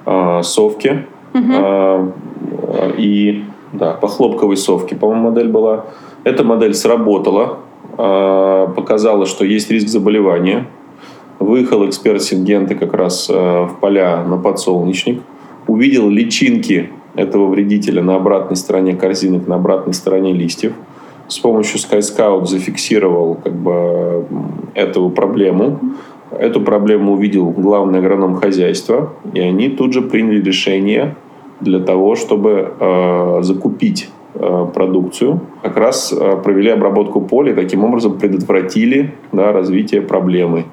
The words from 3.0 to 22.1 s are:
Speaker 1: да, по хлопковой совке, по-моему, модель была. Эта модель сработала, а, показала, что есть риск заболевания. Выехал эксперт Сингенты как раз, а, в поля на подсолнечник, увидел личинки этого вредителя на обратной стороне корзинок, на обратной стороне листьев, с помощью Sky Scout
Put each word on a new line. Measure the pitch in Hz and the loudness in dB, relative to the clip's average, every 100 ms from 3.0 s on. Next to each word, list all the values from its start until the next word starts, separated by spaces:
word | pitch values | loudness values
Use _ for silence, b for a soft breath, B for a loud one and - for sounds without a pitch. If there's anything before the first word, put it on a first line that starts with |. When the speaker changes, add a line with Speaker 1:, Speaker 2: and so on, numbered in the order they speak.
| 104 104 104 104 104 - - | 0 2 0 -2 -8 -18 -14
Speaker 1:
да, | 101 82 | -4 -4
по | - 104 | -2 -4
хлопковой | - 120 - 104 98 | 0 0 2 0 0
совке, | - 90 - 90 | 0 0 -2 -2
по-моему, | 107 113 117 | 0 2 2
модель | 117 113 | 2 2
была. | 110 110 110 B B B B | 2 2 0 B B B B
Эта | - - | -2 2
модель | 117 113 110 | 2 2 2
сработала, | 101 113 117 107 95 98 95 143 - - - - - | 2 2 2 2 0 2 0 0 -4 -16 -20 -16 -2
а, | 107 98 98 95 95 95 92 | 0 2 2 2 4 2 2
показала, | 92 101 107 110 104 90 | -2 0 2 4 2 0
что | - | 0
есть | 98 107 104 | 0 0 0
риск | 113 104 | -2 0
заболевания. | 110 98 107 98 85 92 110 127 - - B B B B - | 0 2 2 2 2 0 -2 -6 -16 -20 B B B B -4
Выехал | 98 123 127 107 98 | 0 2 2 2 0
эксперт | - 113 98 | 0 0 0
Сингенты | - 95 95 101 95 | -2 -2 2 0 0
как | - 85 | -2 -2
раз, | - 90 90 - | 0 -2 -2 -2
а, | 92 90 87 87 | 0 2 0 -2
в | - | -2
поля | 101 98 90 85 | 0 2 2 0
на | 87 90 | -2 0
подсолнечник, | 98 92 - 90 87 92 - 123 - B B B - | 0 -2 -2 0 0 -2 -4 -4 -8 B B B -2
увидел | 110 135 131 104 | 2 4 4 2
личинки | 101 117 - 135 117 - 90 82 - - | 2 0 0 2 2 0 -2 -2 -14 -12
этого | - 95 101 98 | -4 0 2 2
вредителя | 98 104 104 - 87 | 2 2 0 0 0
на | 87 95 | 0 0
обратной | 98 98 - 92 | 0 -2 -2 -6
стороне | - 95 92 | -2 0 0
корзинок, | 90 95 95 95 90 90 | 0 -2 0 0 -2 -2
на | |
обратной | 90 92 95 - | -2 0 -2 -2
стороне | 92 95 95 95 | -4 -2 0 0
листьев, | 90 85 - 110 - B B B B - | 0 -2 -4 -6 -6 B B B B -14
с | - | -2
помощью | 120 110 104 104 | 0 0 -2 -6
Sky | - 107 | -2 0
Scout | 101 | 0